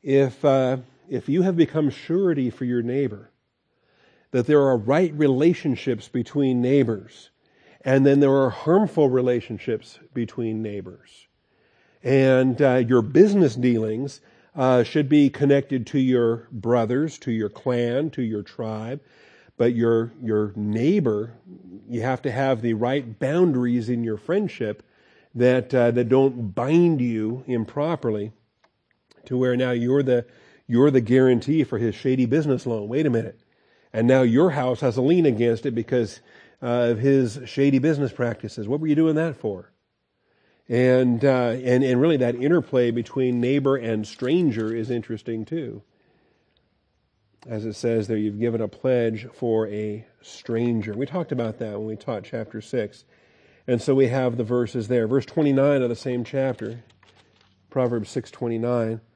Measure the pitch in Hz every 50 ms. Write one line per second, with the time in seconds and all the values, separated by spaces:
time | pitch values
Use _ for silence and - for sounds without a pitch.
0 | _ 165 135 139 139 131 - - - 147 135 135 131 127 131 131 120 _ _ _
1 | _ - 165 123 - - 139 180 180 190 185 165 165 - - 156 151 143 131 -
2 | - - 165 185 196 180 165 143 131 123 113 - 131 123 123 120 113 117 123 139
3 | 143 123 104 98 - _ _ _ _ _ _ _ _ _ _ _ _ _ _ _
4 | _ _ _ _ _ _ - 127 120 143 151 147 139 139 127 120 104 110 139 160
5 | 185 170 147 147 151 139 131 127 151 170 175 - - 156 127 - - 139 120 107
6 | - - _ 123 113 - - 143 143 131 127 123 120 123 139 143 135 117 113 101
7 | 98 110 - - - _ _ _ _ _ _ _ _ _ _ _ - 135 131 135
8 | 135 139 143 143 143 135 135 139 135 127 107 - - 151 170 196 214 180 - 170
9 | 151 135 127 131 123 123 123 120 - - 117 98 - - 117 107 - - - -
10 | - _ _ 123 117 104 - - 120 113 110 110 110 107 104 101 92 92 87 -
11 | _ _ _ - _ _ _ _ _ _ _ _ _ _ _ _ _ _ _ _
12 | - 123 135 135 135 131 131 131 131 131 123 120 147 135 127 131 123 117 127 120
13 | 110 123 131 147 196 214 202 202 180 139 113 123 123 127 120 113 110 110 110 113
14 | 135 139 - - _ _ _ _ _ _ _ 156 131 131 127 123 117 - - 156
15 | 143 131 151 147 143 135 - - 143 143 143 139 135 - 139 131 113 - - 143
16 | 131 127 127 123 120 117 113 113 110 _ - 113 92 113 120 123 113 107 123 135
17 | 151 160 143 - - 131 117 110 107 101 - - - 131 123 120 120 117 120 135
18 | 151 160 - - 123 113 110 104 98 - - - 123 110 110 107 110 117 131 147
19 | _ _ _ _ _ _ _ _ _ _ _ _ 120 120 123 117 117 117 117 113
20 | 117 117 117 156 127 113 107 107 107 104 101 110 107 107 104 113 120 151 196 208
21 | 160 120 107 104 110 117 - - _ - 180 - - 92 90 101 - 110 120 120
22 | 110 127 131 123 - 147 107 123 135 135 135 113 117 120 113 107 117 120 135 143
23 | 127 117 113 _ - 131 151 175 185 175 139 127 123 120 120 123 113 113 123 120
24 | 117 113 107 104 - - 170 202 214 175 - - 117 107 104 - - _ _ _
25 | _ _ _ _ _ _ _ 117 120 123 127 127 120 123 - 127 120 120 117 120
26 | 123 113 131 131 135 135 123 123 117 101 92 - 117 135 156 170 175 170 160 143
27 | 123 120 113 110 110 110 120 131 131 - 127 117 113 - - 143 147 160 170 151
28 | - 120 107 104 104 110 - _ _ _ _ _ _ _ _ _ _ _ _ _
29 | _ _ _ _ _ - 127 123 127 127 123 123 127 127 123 120 117 123 131 143
30 | 139 131 123 120 120 _ _ _ _ _ _ _ _ - 120 117 135 147 135 131
31 | 117 104 123 131 131 131 127 117 - - 156 160 139 - - 104 117 113 101 -
32 | - 135 131 127 127 113 127 160 151 147 131 123 - 123 117 110 104 104 117 143
33 | 156 147 120 113 101 85 - _ _ _ _ _ _ _ _ _ _ _ - 110
34 | 113 120 131 131 131 120 113 131 165 185 - 143 131 127 123 - - 131 110 120
35 | 123 139 170 180 165 147 117 107 120 120 113 110 - 139 120 113 110 - 135 127
36 | 117 104 - - _ _ _ - - _ _ _ - 123 120 123 120 120 120 107
37 | 120 139 139 135 127 113 104 139 123 113 - - 139 143 139 131 123 160 156 143
38 | 143 123 - - 123 120 113 - - 107 - - 107 104 131 151 160 156 147 147
39 | 160 160 156 156 160 165 139 - - 110 101 92 - _ _ _ _ _ _ _
40 | _ _ _ _ _ _ _ _ _ _ _ _ _ _ 117 123 127 127 127 127
41 | 127 123 120 117 139 139 131 127 123 120 113 127 127 127 123 127 139 131 123 123
42 | 139 165 165 135 123 120 123 120 123 147 175 175 123 - - 127 123 120 117 120
43 | 113 - - 139 131 127 123 120 120 123 139 143 135 135 135 135 117 113 113 107
44 | 107 101 - - 120 123 160 180 180 151 110 107 110 110 113 117 110 117 123 120
45 | 110 - 117 107 _ - 117 113 107 - 160 165 151 113 107 104 _ _ _ _
46 | _ _ _ _ _ _ _ _ _ _ _ _ _ _ _ _ _ _ _ _
47 | _ _ _ _ _ _ _ _ _ - 117 107 104 113 107 - - 120 117 113
48 | 107 98 113 107 107 107 104 104 117 117 113 117 113 101 - - - 131 127 123
49 | 117 113 110 107 110 127 - - 131 120 113 110 110 104 104 104 107 107 104 110
50 | 113 _ _ _ _ - - - - - 117 113 117 120 117 110 101 110 104 107
51 | 135 139 147 185 165 - 147 127 - 110 110 - - 110 104 101 110 110 107 104
52 | - - 117 104 95 - - 117 110 - - 110 107 - - 123 107 104 - -
53 | _ _ _ _ _ _ _ _ _ _ _ _ _ - 127 117 - - 135 135
54 | 135 117 123 135 127 123 117 120 117 107 123 123 120 107 - 127 110 101 123 120
55 | 113 107 127 139 - - - 170 151 143 139 135 135 143 143 139 127 120 120 113
56 | - 135 123 123 120 - - 135 135 135 120 - 113 107 113 120 - _ _ _
57 | _ _ _ _ _ _ _ _ _ _ _ _ _ _ - 139 127 120 120 117
58 | 104 - - 131 117 - - - 127 120 117 113 113 120 123 120 113 110 113 110
59 | _ _ _